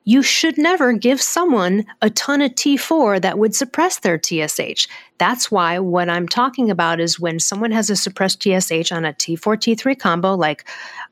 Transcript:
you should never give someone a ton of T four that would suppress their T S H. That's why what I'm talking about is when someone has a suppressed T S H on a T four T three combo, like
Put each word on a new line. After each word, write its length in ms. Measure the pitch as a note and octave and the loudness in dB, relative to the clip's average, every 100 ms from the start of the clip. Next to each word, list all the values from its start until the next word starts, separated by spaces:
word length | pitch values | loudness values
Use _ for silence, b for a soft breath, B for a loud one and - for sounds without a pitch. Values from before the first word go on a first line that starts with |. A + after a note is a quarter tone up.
| - | 2
you 140 | C4 | 4
should 340 | - - E4 D4+ | 4 2 0 2
never 360 | D#4+ F#4 B3+ | 2 4 2
give 280 | A3 A#3+ C4+ | 2 2 0
someone 640 | - E4 F4+ A#3+ F3+ G3 G#3+ B | 0 0 2 2 2 0 -2 B
a 80 | G#3+ | -2
ton 300 | - - C#4+ | 0 0 0
of 140 | C#4+ | 0
T 220 | C#4 D4 C#4 | 0 0 0
four 420 | - D#4+ A#3 F#3+ | 2 2 2 2
that 220 | F3+ E3+ | 0 2
would 160 | A3 - | 0 0
suppress 420 | C4 - F4+ - | -4 0 0 0
their 180 | F#3+ D#3+ | -2 0
T 240 | - E3 | -2 -2
S 200 | D3+ - | -2 -4
H. 280 | - - - B B _ | -6 -4 -6 B B _
That's 320 | F3+ B3 - | 0 0 0
why 300 | G#3 E3 F3 | 2 2 0
what 280 | F#3 F3+ F3 | 0 0 0
I'm 200 | F3 E3+ | -2 -2
talking 420 | - C4 B3+ A3+ | 0 0 0 0
about 300 | F3+ E3 E3 | 2 0 0
is 180 | E3+ E3 | -2 -2
when 220 | E3+ E3 | -4 -2
someone 320 | - G3 A3+ | -4 -2 -2
has 180 | A3 G#3+ | -2 0
a 60 | G3+ | -2
suppressed 440 | - - F#3+ - | -4 -2 -2 0
T 140 | G#3 | 0
S 160 | F#3+ F#3 | 0 0
H 220 | E3 E3+ | -2 -2
on 120 | E3+ | -2
a 80 | D#3+ | -4
T 220 | D3 - | -4 -4
four 220 | E3 G#3 G#3+ | -2 0 0
T 180 | - | 0
three 220 | A3 C4 C4 | 0 0 -2
combo, 380 | G3 E3+ F#3+ | 0 0 0
like 300 | F#3+ D3+ D3 B B B B B | 0 0 -2 B B B B B